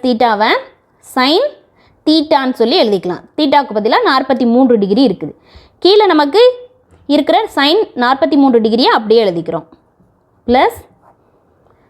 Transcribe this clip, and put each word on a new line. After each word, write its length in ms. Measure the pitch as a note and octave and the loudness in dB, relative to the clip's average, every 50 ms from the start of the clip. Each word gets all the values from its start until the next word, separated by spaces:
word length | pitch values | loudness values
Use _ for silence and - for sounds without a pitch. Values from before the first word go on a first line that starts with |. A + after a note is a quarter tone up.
| - | -4
தீட்டாவை 440 | B3+ B3 A3 B3+ A#3 A3 G3+ G#3+ A#3+ F4+ C5 - - - _ _ _ _ _ _ - - | -4 -2 0 0 0 0 0 0 -2 -2 -2 -4 -10 -18 _ _ _ _ _ _ -10 -4
sin 280 | C4 B3 C#4 D#4+ G4+ C#5 D5 - - _ _ _ _ _ _ _ _ _ | -2 -2 0 0 0 -2 -4 -6 -12 _ _ _ _ _ _ _ _ _
தீட்டான்னு 500 | - D#4 D#4+ D4+ D#4 D#4 C#4 C4+ B3+ B3+ - | 0 0 0 0 0 -2 -2 -2 -2 -2 -2
சொல்லி 160 | A3+ A3 D4 F#4 C#4+ | -2 0 0 0 0
எழுதிக்கலாம். 380 | A3 G3+ F#3 D#3+ F3+ E3+ - - - _ - | 0 -2 -2 -4 -6 -8 -10 -12 -12 _ -4
தீட்டாக்கு 340 | D4+ C#4 D4 C#4+ C#4 C#4+ G#3 | -2 0 0 0 0 -2 -4
பதிலா 220 | G#3+ G3+ A3+ C#4+ G#4 A#4 F4+ | -4 -2 0 0 0 0 0
நாற்பத்தி 380 | C4+ C4+ C#4 - C4+ A#3 B3+ A#3 A#3 | 0 0 0 -2 -2 -2 0 0 2
மூன்று 200 | B3 C4+ - A#3+ G#3+ G3+ | 2 2 2 2 0 0
டிகிரி 200 | F#3 G3+ A#3+ C#4 A3+ | 0 0 0 0 0
இருக்குது. 260 | F3+ - D#3 D3 - _ _ _ - - - _ _ _ - | 0 -4 -8 -14 -14 _ _ _ -20 -20 -20 _ _ _ 0
கீழே 240 | F4 G4+ G#4 G#4+ F#4+ E4 | 2 2 4 2 2 2
நமக்கு 280 | D4+ D4 C#4+ C#4+ G#4 B4 B4 B4 - - - _ _ _ _ _ _ _ - C#4+ | 0 0 0 2 2 2 2 2 -2 -8 -20 _ _ _ _ _ _ _ -2 -2
இருக்கிற 220 | D#4 D4 D#4 D#4+ F#4+ A4+ - - | 0 0 0 0 0 -2 -2 -2
sin 200 | D4+ C#4 C#4+ E4 A4 G#4 - - A#3+ B3 | -2 0 0 0 0 -2 -4 -4 -4 -2
நாற்பத்தி 340 | B3 C#4 C4 D#4+ C#4+ D#4 C#4 C#4 | -2 0 0 -2 0 2 2 2
மூன்று 160 | C4 B3 A#3 A3 | 2 2 2 0
டிகிரியை 260 | A3+ A3 A3+ C#4 A#4 A4+ | 0 0 0 0 0 0
அப்படியே 240 | C4 A3 G#3 A3 A#3 A3+ | 0 0 0 2 2 2
எழுதிக்கிறோம். 400 | G3 E3+ E3+ E3 - - - - - - _ _ _ _ _ _ _ _ _ _ _ _ _ _ - | 0 -2 -4 -6 -6 -8 -10 -10 -14 -20 _ _ _ _ _ _ _ _ _ _ _ _ _ _ -2
பிளஸ் 320 | A#3+ B3+ E4 A#4 - - - _ _ _ _ _ _ _ _ _ _ _ _ _ _ _ _ _ _ _ _ | 0 2 2 0 -2 -6 -14 _ _ _ _ _ _ _ _ _ _ _ _ _ _ _ _ _ _ _ _